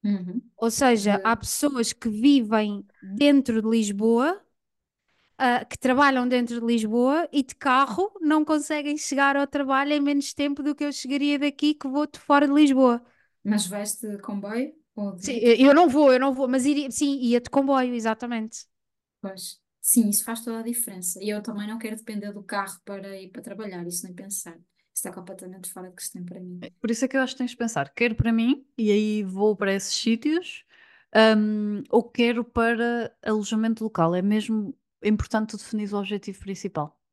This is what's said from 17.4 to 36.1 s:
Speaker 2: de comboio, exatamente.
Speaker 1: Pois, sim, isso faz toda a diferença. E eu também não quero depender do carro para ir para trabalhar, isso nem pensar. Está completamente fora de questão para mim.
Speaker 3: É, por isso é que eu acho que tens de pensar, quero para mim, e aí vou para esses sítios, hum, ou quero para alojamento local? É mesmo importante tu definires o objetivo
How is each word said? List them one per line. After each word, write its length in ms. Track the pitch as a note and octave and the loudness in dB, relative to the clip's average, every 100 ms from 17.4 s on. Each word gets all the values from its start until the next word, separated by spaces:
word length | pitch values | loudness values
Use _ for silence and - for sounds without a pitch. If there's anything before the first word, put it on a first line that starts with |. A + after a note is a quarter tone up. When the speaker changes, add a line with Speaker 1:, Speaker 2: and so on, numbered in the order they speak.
Speaker 2:
de 80 | A#3+ | 2
comboio, 440 | C#4 C#4 C4+ B3+ | 0 2 2 0
exatamente. 720 | A#3+ A3 A3 A#3+ A#3 A3 - - _ _ _ _ _ | -2 -4 -4 -6 -8 -8 -14 -20 _ _ _ _ _
Speaker 1:
Pois, 400 | F#3+ F#3+ - - _ _ | -14 -12 -14 -16 _ _
sim, 280 | - B3 G#3 | 0 2 2
isso 140 | G3+ - | 0 -4
faz 180 | A3+ | -10
toda 160 | A#3 A3+ | -8 -8
a 40 | |
diferença. 580 | A#3 A#3 - F#3 F3+ F#3+ | -6 -6 -8 -8 -10 -6
E 60 | G#3 | -6
eu 120 | G#3 | -6
também 260 | G#3 G#3 G#3 | -8 -10 -8
não 100 | A3+ | -10
quero 160 | A3 A3 | -10 -12
depender 360 | - G#3 G3+ | -10 -10 -10
do 100 | G3+ | -14
carro 360 | G3 G3+ F#3+ - - | -10 -8 -8 -14 -14
para 320 | G3 G3 G3 | -14 -12 -16
ir 80 | F#3+ | -16
para 100 | G#3+ | -18
trabalhar, 440 | - G3 G#3+ F3+ F3 | -16 -12 -12 -10 -10
isso 180 | F3 F#3 | -10 -12
nem 80 | F3 | -16
pensar. 420 | G3 G3 F3 E3 _ _ _ - | -12 -12 -12 -18 _ _ _ -10
Está 120 | F#3+ F3+ | -10 -14
completamente 540 | F3+ F#3 F#3 F#3+ F#3 | -18 -18 -18 -18 -18
fora 160 | F#3+ F#3 | -16 -18
de 60 | F#3 | -14
questão 280 | - F3+ F3 | -14 -12 -14
para 140 | F3+ F3+ | -14 -16
mim. 120 | F3+ | -16
Speaker 3:
É, 80 | F3 _ | -18 _
por 100 | A3+ | -6
isso 140 | A#3 C4 | -4 -2
é 20 | |
que 80 | C4+ | -2
eu 40 | |
acho 120 | C4 | -2
que 40 | - | -4
tens 120 | B3 | -8
de 60 | - | -6
pensar, 320 | A#3 D#3 C#3 | -6 -4 -6
quero 220 | - A#3+ A3+ | -2 -2 0
para 160 | A3+ | 0
mim, 320 | A3+ A#3 C#4 _ - | 2 0 0 _ -4
e 140 | G#3+ | 2
aí 320 | G#3 G#3+ G#3+ | 2 2 -2
vou 320 | G3 F#3+ G#3 G3+ | -4 0 0 2
para 180 | G3 | 0
esses 200 | G3 - - | -2 -2 -2
sítios, 680 | - A3+ D4 D#4+ F4+ - _ _ - _ _ A3 A3 A3 | 0 0 0 -2 -4 -16 _ _ -20 _ _ 4 6 6
hum, 460 | G#3+ G#3+ G#3 G#3 - | 2 -2 -4 -6 2
ou 140 | A#3+ | 0
quero 400 | A#3+ - A#3 A#3+ | 2 0 0 0
para 720 | A#3 - A3+ A#3 A#3+ A#3+ A3+ _ - | -4 0 0 0 -2 -2 -6 _ -4
alojamento 580 | G#3+ G3+ A3 A3+ A3 | -2 -2 -2 0 -2
local? 300 | A3 G#3 E3 F3+ | -4 0 0 2
É 60 | |
mesmo 540 | G3 G#3+ G#3 A3 G3+ - _ _ | 0 0 0 -4 -4 -12 _ _
importante 480 | G#3 G#3+ - A3 G#3+ | -2 0 0 -4 -4
tu 60 | G#3 | -10
definires 360 | - G#3+ G#3 | -8 -8 -4
o 40 | G3+ | -4
objetivo 400 | G3 | -4